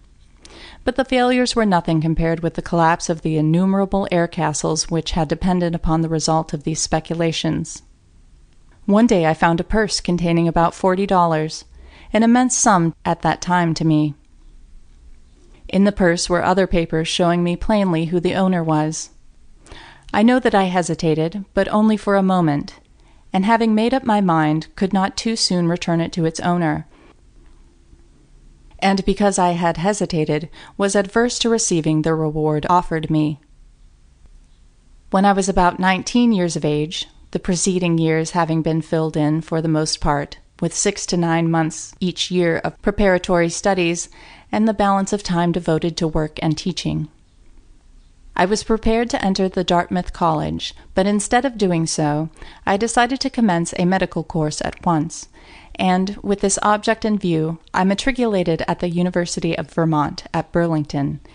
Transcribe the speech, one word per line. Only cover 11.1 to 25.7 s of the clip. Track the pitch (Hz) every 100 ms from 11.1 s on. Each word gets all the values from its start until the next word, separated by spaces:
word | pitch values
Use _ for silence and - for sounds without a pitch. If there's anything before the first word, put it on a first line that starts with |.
| 190 170 156 156 - - - - - -
an | 214
immense | 226 247 254 -
sum | 233 185 165 -
at | 180 165
that | 160 -
time | - 180 170
to | 156
me. | 160 151 151 147 _ - - - - - - - - - - - - - -
In | 190
the | 202
purse | 202 180 175 -
were | 175
other | - 185 180
papers | 175 165 160 165
showing | - 175 175
me | 175
plainly | 175 - 214 190 160 165
who | 180
the | 180
owner | - 190 180
was. | 160 156 156 160 - - - - - - - - - - -
I | 196
know | 226 254
that | 233
I | 208
hesitated, | 190 180 170 160 165 151 160 202 196
but | - 196
only | 214 214 214
for | - 196
a |
moment, | 190 185 160 143 - - _ _ _ _ -
and | 190
having | 196 226 226
made | 214 233
up | 262
my | 254 208
mind, | 185 160 156 160 -
could | - 190
not | 196 196 -
too | 226 226
soon | - 180
return | 170